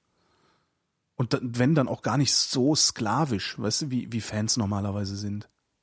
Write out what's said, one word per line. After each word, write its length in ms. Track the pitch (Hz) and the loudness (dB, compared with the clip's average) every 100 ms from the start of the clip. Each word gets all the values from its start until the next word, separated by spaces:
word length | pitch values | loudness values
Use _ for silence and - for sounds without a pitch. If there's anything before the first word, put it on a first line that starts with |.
| _ _ _ _ _ _ _ _ _ _ _ - | _ _ _ _ _ _ _ _ _ _ _ -4
und 180 | 120 | 0
da, 60 | 135 | 0
wenn, 340 | 123 117 127 160 | -2 2 4 4
dann 140 | 127 | 2
auch 120 | - | -2
gar 160 | - 123 | 0 2
nicht 160 | 131 | 2
so 400 | - - 135 131 | 2 0 2 2
sklavisch, 840 | 151 - - 107 123 156 101 - - | 4 2 0 0 0 2 0 -4 -4
weißt 220 | 104 - | -2 -2
du, 100 | 156 | -2
wie, 220 | 123 113 | -4 -4
wie 80 | 113 | -6
Fans 340 | - 107 104 - | -4 -4 -2 0
normalerweise 640 | 98 101 101 101 98 101 | 0 0 -2 -2 -4 -6
sind. 320 | 104 104 - _ _ _ | -6 -8 -10 _ _ _